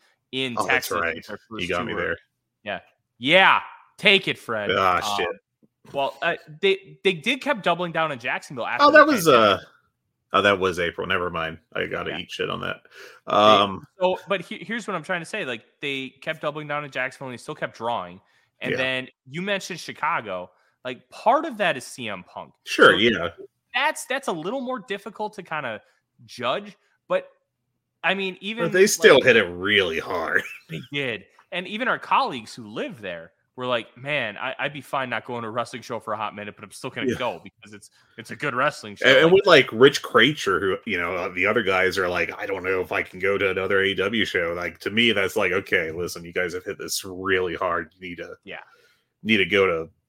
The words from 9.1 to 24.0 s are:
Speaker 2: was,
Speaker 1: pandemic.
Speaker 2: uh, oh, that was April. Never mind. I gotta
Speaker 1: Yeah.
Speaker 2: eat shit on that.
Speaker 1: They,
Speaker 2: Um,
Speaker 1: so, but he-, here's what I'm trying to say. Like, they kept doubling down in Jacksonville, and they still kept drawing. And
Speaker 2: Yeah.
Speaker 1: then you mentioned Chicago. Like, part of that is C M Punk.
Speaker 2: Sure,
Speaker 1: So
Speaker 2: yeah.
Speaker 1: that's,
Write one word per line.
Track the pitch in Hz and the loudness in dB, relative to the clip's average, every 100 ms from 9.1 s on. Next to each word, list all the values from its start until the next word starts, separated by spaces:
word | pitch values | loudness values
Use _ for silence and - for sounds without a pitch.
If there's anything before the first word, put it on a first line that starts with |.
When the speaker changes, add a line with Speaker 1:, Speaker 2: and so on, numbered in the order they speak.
Speaker 2:
was, | 247 160 | 6 6
Speaker 1:
pandemic. | 123 107 92 | 8 8 4
Speaker 2:
uh, | - _ _ _ _ _ _ | -2 _ _ _ _ _ _
oh, | 95 | 2
that | 101 98 | 4 4
was | 92 85 | 2 0
April. | 85 80 87 | -2 -4 -2
Never | 92 87 | -2 -2
mind. | 85 80 85 _ | -4 -6 -10 _
I | - 90 | -8 -6
gotta | 87 87 | -6 -6
Speaker 1:
Yeah. | - | -8
Speaker 2:
eat | - | -10
shit | - 50 | -8 -6
on | 50 | -6
that. | 50 - _ - - - - | -6 -10 _ -20 -20 -16 0
Speaker 1:
They, | |
Speaker 2:
Um, | 101 107 104 101 92 - - | 4 6 6 4 -2 -12 -2
Speaker 1:
so, | 185 180 - | -2 -2 -4
but | 190 | -6
he-, | 170 220 | -6 -14
here's | 180 233 202 | -10 -10 -6
what | 185 | -8
I'm | |
trying | 147 180 | -4 -6
to | 160 | -6
say. | 214 | -8
Like, | 147 117 _ - | -6 -8 _ -10
they | 147 135 131 _ | -8 -6 -8 _
kept | - 156 | -10 -6
doubling | 160 147 151 | -6 -6 -6
down | 147 147 | -8 -6
in | |
Jacksonville, | 135 127 - 135 | -6 -6 -6 -12
and | |
they | 120 | -12
still | - | -12
kept | 156 147 - | -10 -10 -6
drawing. | 117 113 90 92 _ _ _ - | -4 -4 -6 -14 _ _ _ -12
And | 127 | -6
Speaker 2:
Yeah. | 131 | -4
Speaker 1:
then | 131 131 127 _ 131 | -2 -4 -8 _ -14
you | 151 | -10
mentioned | 196 196 - 165 | -4 -4 -6 -12
Chicago. | - 117 151 165 110 92 90 _ _ _ 127 | -12 -6 -4 -4 -4 -8 -10 _ _ _ -14
Like, | 127 _ | -14 _
part | - 214 285 | -4 0 2
of | 320 214 | 0 -4
that | 185 135 | -2 -2
is | - | -8
C | - 113 | -12 -10
M | 95 | -10
Punk. | - 98 80 _ | -12 -16 -16 _
Speaker 2:
Sure, | - - 180 | -6 6 8
Speaker 1:
So | 98 | 8
Speaker 2:
yeah. | 117 95 85 - - _ _ | 4 2 -2 -6 -20 _ _
Speaker 1:
that's, | 247 294 302 | -2 -2 -4